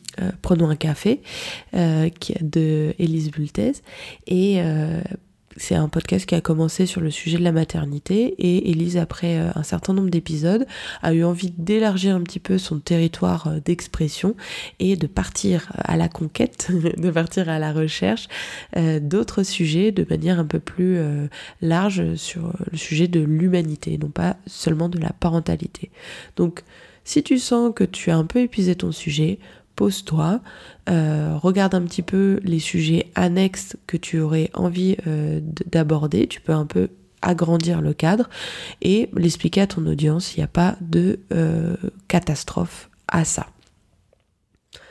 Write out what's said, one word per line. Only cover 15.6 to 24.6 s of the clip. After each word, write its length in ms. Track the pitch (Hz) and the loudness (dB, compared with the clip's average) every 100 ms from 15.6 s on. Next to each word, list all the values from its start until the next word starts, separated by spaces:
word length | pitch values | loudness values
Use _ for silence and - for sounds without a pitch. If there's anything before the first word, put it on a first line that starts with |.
| - | -2
à 240 | - - 165 | -6 0 0
la 120 | 170 | 0
conquête, 640 | - 156 - - - - 180 | -2 -6 -2 -2 -2 -2 0
<laughs> 140 | 165 - | 0 0
de 120 | 175 | 0
partir 400 | 165 165 - 170 | 0 0 -2 0
à 80 | 160 | 0
la 160 | 156 | 0
recherche, 540 | 151 156 - 185 226 - - - - - - | 0 -2 0 0 0 -4 -12 -12 -14 -6 0
euh, 240 | 160 156 | 2 2
d'autres 420 | 147 190 226 - | 0 0 0 -2
sujets 500 | 190 - 165 160 214 | -2 0 0 2 2
de 140 | 196 160 | 2 0
manière 320 | 160 160 175 | 0 2 0
un 60 | 156 | 0
peu 140 | 156 | -2
plus, 380 | - - 180 180 | -4 -2 2 2
euh, 300 | 151 147 147 - - - | 0 -2 -4 -8 -18 -4
large 500 | 165 165 202 185 165 | 0 2 2 0 -2
sur 400 | 165 - 175 165 175 - | -2 -6 -8 -6 -6 -6
le 60 | 160 | -8
sujet 300 | - 156 175 | -2 0 2
de 140 | 170 | 2
l'humanité, 760 | 151 156 180 180 160 151 165 156 | 2 2 4 2 0 -4 -6 -4
non 120 | 147 | -4
pas 280 | 147 175 - - | -2 -2 -2 -8
seulement 440 | - | -4